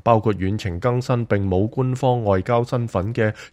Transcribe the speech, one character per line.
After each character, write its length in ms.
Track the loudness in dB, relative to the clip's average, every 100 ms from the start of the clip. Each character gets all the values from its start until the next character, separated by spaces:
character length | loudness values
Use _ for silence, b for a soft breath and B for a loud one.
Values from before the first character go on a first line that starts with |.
包 160 | 2 4
括 120 | 4 0
遠 200 | -2 -2
程 240 | -4 -2
更 220 | -2 0
新 240 | 0 -2 0
並 240 | 0 2
冇 180 | 2 0
官 280 | -2 -2 0
方 280 | 0 2
外 160 | 2 0
交 220 | 2 0
身 240 | 0 -4 -2
份 240 | -2 -2
嘅 220 | 0 -2 B B